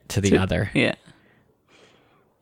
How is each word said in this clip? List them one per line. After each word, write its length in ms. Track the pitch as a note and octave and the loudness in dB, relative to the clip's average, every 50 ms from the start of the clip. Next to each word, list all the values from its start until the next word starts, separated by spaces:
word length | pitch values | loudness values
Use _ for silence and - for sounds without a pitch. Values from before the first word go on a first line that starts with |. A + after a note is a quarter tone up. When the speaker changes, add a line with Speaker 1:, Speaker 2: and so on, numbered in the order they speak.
| _ - | _ -6
Speaker 1:
to 120 | - G#2+ | -4 -2
the 100 | F#2+ G2+ | 2 2
Speaker 2:
To 60 | - - | 2 2
Speaker 1:
other. 340 | F#2+ F#2 F2+ F2 G2+ G2+ - | 2 0 -2 -2 -2 -2 0
Speaker 2:
Yeah. 220 | - B2 - - - _ - - _ _ _ _ _ _ _ _ _ _ _ _ _ - _ _ _ _ _ _ _ _ _ _ _ | 0 0 0 -2 -6 _ -20 -20 _ _ _ _ _ _ _ _ _ _ _ _ _ -20 _ _ _ _ _ _ _ _ _ _ _